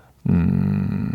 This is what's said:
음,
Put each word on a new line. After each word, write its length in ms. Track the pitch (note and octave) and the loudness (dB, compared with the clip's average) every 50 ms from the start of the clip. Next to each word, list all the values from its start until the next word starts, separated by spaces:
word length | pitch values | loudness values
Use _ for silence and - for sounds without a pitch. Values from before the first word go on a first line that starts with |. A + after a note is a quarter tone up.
| - _ _ _ - - | -20 _ _ _ -2 0
음, 800 | F#2 F2 E2+ F#2 - G1+ G1+ G1+ G1+ G1+ F#2+ G2 G2+ G1+ - - - | 2 2 2 2 2 2 0 0 0 -2 -2 -2 -4 -4 -6 -6 -6